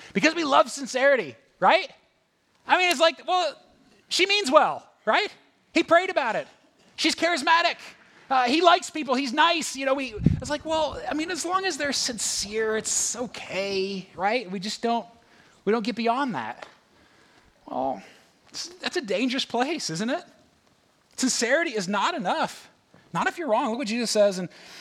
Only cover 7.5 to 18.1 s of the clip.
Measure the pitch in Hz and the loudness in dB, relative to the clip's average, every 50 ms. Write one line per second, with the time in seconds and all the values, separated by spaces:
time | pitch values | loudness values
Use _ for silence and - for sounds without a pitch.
7.5 | 330 339 339 330 269 - - - - - - _ _ - - - 269 254 247 240 | 4 4 4 2 -2 -4 -10 -18 -20 -20 -20 _ _ -20 -6 -2 0 2 2 4
8.5 | 262 330 359 339 349 370 - - - 320 285 277 247 254 285 254 220 302 311 339 | 2 4 6 6 6 6 2 -2 -8 -8 -4 -2 -2 -2 0 0 2 2 4 4
9.5 | 339 330 262 - - 262 269 269 269 285 269 247 214 - - - - - 254 247 | 2 0 -2 -6 -6 -4 -2 0 0 0 -2 -6 -8 0 2 2 2 2 0 -4
10.5 | 294 294 - 311 320 320 311 277 - - - - - 302 320 349 370 294 - 330 | -6 -6 -4 -2 0 0 0 -2 -4 -8 -8 -6 -4 -4 -4 -4 -4 -6 -4 -2
11.5 | 370 381 381 381 311 269 294 285 247 - - - 240 202 - - - - 190 196 | -2 0 0 -2 -2 -2 -2 -2 -2 -2 -2 -4 -4 -4 -4 -4 -4 -4 -6 -4
12.5 | 214 220 220 220 220 214 208 - - - - - - 226 254 185 - - - - | -4 -2 -2 0 -2 -2 -2 -2 -2 -2 -2 -2 -4 -6 -8 -8 -10 -12 -12 -8
13.5 | - 185 196 196 196 190 190 196 196 190 185 - - 151 180 202 226 254 214 180 | -6 -4 -4 -2 -2 -2 -2 -4 -6 -8 -10 -12 -8 -4 -2 0 0 0 -2 -6
14.5 | 190 202 180 214 - - - 233 233 233 - - - _ _ _ _ - - _ | -8 -8 -8 -8 -6 -4 -2 -2 -2 -2 -4 -6 -14 _ _ _ _ -20 -20 _
15.5 | _ _ _ 196 214 240 202 233 220 240 226 226 233 262 285 262 185 131 113 110 | _ _ _ 0 0 0 0 -4 -4 -2 0 0 0 0 -2 -2 -2 -4 -6 -8
16.5 | 120 - - - - _ _ _ _ _ _ _ _ _ _ _ _ _ _ _ | -10 -12 -16 -20 -20 _ _ _ _ _ _ _ _ _ _ _ _ _ _ _
17.5 | _ _ _ - - - 131 135 - 190 - - | _ _ _ -10 -6 -4 -4 -4 -6 -8 -12 -18